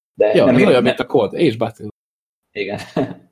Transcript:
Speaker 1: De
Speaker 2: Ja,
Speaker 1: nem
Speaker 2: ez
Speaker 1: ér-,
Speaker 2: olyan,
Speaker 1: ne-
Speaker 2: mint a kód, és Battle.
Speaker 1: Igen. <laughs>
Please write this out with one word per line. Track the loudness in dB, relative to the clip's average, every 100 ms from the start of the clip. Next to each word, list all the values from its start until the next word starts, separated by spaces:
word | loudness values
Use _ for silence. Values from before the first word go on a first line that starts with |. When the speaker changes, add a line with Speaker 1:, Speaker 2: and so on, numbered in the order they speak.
| _
Speaker 1:
De | -2 0
Speaker 2:
Ja, | 2
Speaker 1:
nem | 4
Speaker 2:
ez | 4
Speaker 1:
ér-, | 4
Speaker 2:
olyan, | 4
Speaker 1:
ne- | 2
Speaker 2:
mint | -2
a | -2
kód, | 0 0
és | 0 -2 0
Battle. | -6 -8 -16 -18 _ _ _ _ _
Speaker 1:
Igen. | -10 -8 -8 -8
<laughs> | -6 -6 -8 _